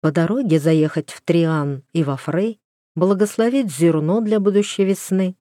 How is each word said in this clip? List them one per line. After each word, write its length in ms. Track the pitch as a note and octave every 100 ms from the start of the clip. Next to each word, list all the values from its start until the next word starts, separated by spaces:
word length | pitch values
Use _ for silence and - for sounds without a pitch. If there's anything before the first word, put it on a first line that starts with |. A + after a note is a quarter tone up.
По 100 | D#3
дороге 480 | D3 E3 A#3 A#3+ D#3+
заехать 520 | D3 D#3+ D3+ D#3+ D3
в 100 | -
Триан 600 | - E3+ E3 D#3+ C#3+ C3+ -
и 100 | E3+
во 140 | C#3+ C3+
Фрей, 420 | - D#3 G#3+ A3 _ _ _ -
благословить 760 | F3+ G3 G#3 - A3+ C4+ A#3
зерно 500 | C3+ E3+ D#3+ D#3 G3+
для 180 | G#3+ G#3+
будущей 460 | G3+ G3+ G3+ - G3
весны 500 | F#3+ - F#3+ F#3+ F#3